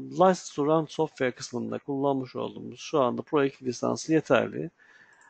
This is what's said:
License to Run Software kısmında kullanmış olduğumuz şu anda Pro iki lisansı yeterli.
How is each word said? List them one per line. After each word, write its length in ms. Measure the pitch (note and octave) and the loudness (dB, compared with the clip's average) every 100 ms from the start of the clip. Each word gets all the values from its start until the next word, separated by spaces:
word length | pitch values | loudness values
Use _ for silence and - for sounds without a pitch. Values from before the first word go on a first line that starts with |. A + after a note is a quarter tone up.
| C3+ | -4
License 440 | C#3+ F#3 F3+ - | 4 4 4 -2
to 120 | - C#3+ | -2 2
Run 200 | D#3+ D3+ | 2 2
Software 440 | - D#3 - B2+ | -2 -4 -2 -4
kısmında 480 | - - A#2+ A2+ A2+ | -4 -8 -8 -6 -8
kullanmış 580 | - C3+ C#3+ C3+ C3 B2 | -6 -2 0 0 -4 -8
olduğumuz 440 | A2 G#2+ A#2 A#2+ | -8 -8 -14 -14
şu 200 | - D3+ | -2 2
anda 220 | B2 A#2 | 2 0
Pro 220 | - D3+ | -2 0
iki 200 | C#3 - | 0 -2
lisansı 480 | B2+ A#2+ B2 A#2+ - | -8 -4 -2 -2 0
yeterli. 580 | D#3+ - A#2+ A2 B2 D#3+ _ _ - _ _ | 2 4 4 2 -4 -8 _ _ -20 _ _